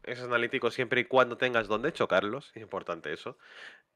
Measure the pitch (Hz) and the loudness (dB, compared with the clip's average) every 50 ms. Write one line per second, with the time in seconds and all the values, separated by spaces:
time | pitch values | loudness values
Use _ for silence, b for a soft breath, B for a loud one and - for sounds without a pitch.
0 | - - 120 120 123 123 120 120 120 113 131 127 123 113 - - 127 110 131 123 | -10 -10 -10 -8 -4 0 0 0 0 0 -2 0 0 0 0 0 -2 2 2 0
1 | 117 - 131 127 127 120 120 - 131 127 120 113 107 98 107 110 127 151 - - | 2 4 4 4 4 4 2 0 0 2 2 2 2 2 0 0 0 -2 0 0
2 | 107 - 90 95 101 104 120 139 - - - 113 110 95 101 92 - - 85 82 | 0 4 4 2 2 2 -6 -6 -10 -12 -16 -16 -12 -8 -8 -8 -4 -6 -8 -6
3 | - 73 82 - - 120 - B B B B B B B B B B _ _ | -6 -8 -8 -6 -8 -12 -14 B B B B B B B B B B _ _